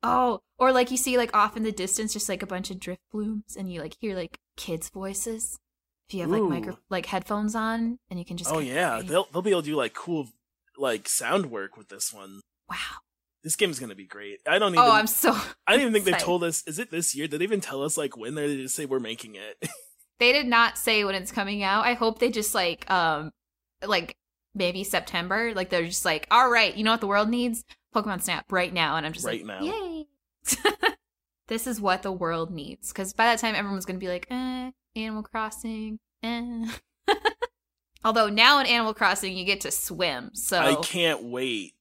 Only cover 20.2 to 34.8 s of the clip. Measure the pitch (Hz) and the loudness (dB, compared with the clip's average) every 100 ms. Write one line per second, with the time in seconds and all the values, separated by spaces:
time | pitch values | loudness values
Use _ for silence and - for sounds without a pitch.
20.2 | 240 277 285 233 233 - - 214 202 196 | 4 4 4 4 4 2 0 2 2 -2
21.2 | 185 - 196 208 196 202 233 240 226 220 | -4 -4 -4 -2 0 2 2 2 0 2
22.2 | 247 226 214 220 180 - - 190 165 151 | 0 0 0 0 0 -2 0 2 2 0
23.2 | 156 _ _ _ _ _ 196 196 170 - | -4 _ _ _ _ _ 0 0 0 -14
24.2 | _ _ _ 202 180 180 196 185 - 180 | _ _ _ 0 0 0 -2 -2 -2 -4
25.2 | 175 202 233 202 185 180 170 185 180 156 | 0 0 0 -2 0 0 0 0 0 0
26.2 | - 226 254 240 214 - 214 226 202 202 | 4 6 8 6 4 2 0 2 2 2
27.2 | 214 240 247 233 - - _ 226 208 185 | 2 2 0 -2 -10 -20 _ -4 -2 -4
28.2 | - 160 - 208 180 180 160 156 156 160 | -2 -4 0 0 2 2 2 2 -2 -4
29.2 | - 113 107 95 311 440 370 330 294 _ | -4 -4 -6 -6 -4 -4 -6 -10 -12 _
30.2 | _ _ - - 415 403 440 - _ _ | _ _ -4 0 0 2 -2 -2 _ _
31.2 | _ _ - 226 240 220 202 185 196 185 | _ _ -6 -6 -4 -2 0 0 0 -4
32.2 | 170 165 165 170 180 - - - 190 - | -2 -2 -4 -6 -10 -12 -12 -8 -8 4
33.2 | 226 226 226 208 202 196 185 185 185 180 | 4 4 2 0 -2 -4 -4 -6 -4 -6
34.2 | - 247 254 254 254 - | -4 -6 -4 -6 -8 -12